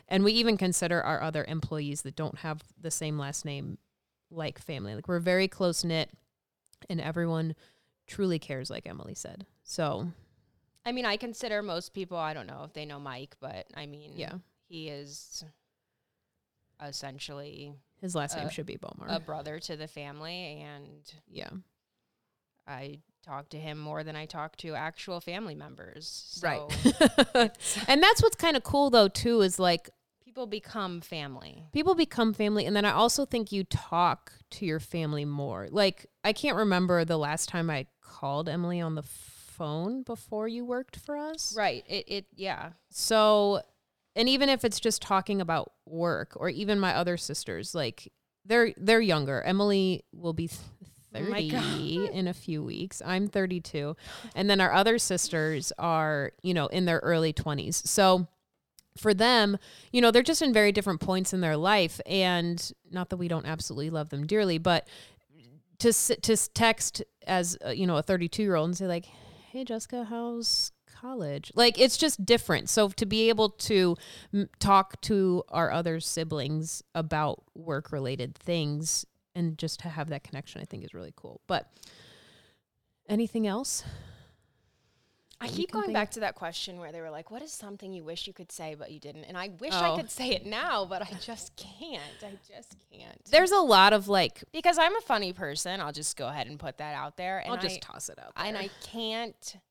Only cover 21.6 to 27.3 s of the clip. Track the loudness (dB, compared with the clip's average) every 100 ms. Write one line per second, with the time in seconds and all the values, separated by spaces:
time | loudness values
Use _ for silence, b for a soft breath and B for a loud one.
21.6 | -18 _ _ _ _ _ _ _ _ _
22.6 | -16 -14 -12 -16 _ _ -14 -14 -12 -12
23.6 | -10 -10 -8 -8 -8 -10 -10 -10 -10 -10
24.6 | -10 -8 -8 -10 -10 -10 -8 -10 -10 -12
25.6 | -16 -18 -18 -16 -14 -14 -14 -4 -2 -2
26.6 | -4 2 2 6 4 6 4